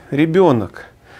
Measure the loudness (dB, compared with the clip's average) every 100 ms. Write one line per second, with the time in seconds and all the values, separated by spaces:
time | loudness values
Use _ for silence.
0 | -8 -2 0 2 2 2 -4 -12 -20 _
1 | _